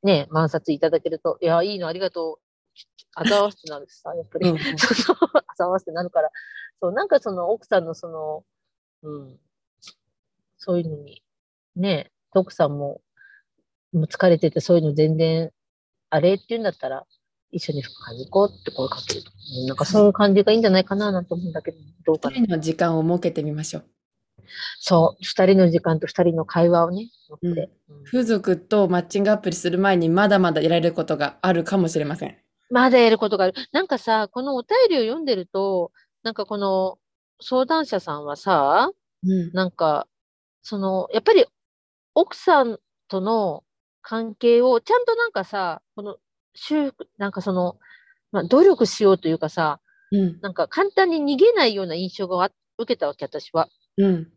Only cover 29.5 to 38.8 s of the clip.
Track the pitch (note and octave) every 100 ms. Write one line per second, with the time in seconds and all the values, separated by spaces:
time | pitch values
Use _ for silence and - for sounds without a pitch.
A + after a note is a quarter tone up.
29.5 | E3+ F3+ F3+ G3 F#3 E3 E3+ G#3 G3 F3+
30.5 | D#3 D#3 E3+ E3+ E3 D#3 D3+ C#3+ - F#3
31.5 | E3+ D#3+ G3 E3+ E3 D3 D3+ D#3 - _
32.5 | _ _ B3 B3+ B3 A#3 A3 G#3+ G3+ F#3
33.5 | F#3+ C4 C#4+ F#4 B3+ - A3 G#3 - C4
34.5 | C4 A#3 A#4 A#4+ D#4+ A3 C#4+ D4+ G#3 F3+
35.5 | F#3+ G3 F#3 E3+ _ _ _ A3+ A3+ G3
36.5 | G#3 G3 F#3+ F#3+ - _ _ _ _ -
37.5 | B3+ C4 D#4+ D4+ G3 F3 D3 D3 C#3+ -
38.5 | F3 C#3 E3+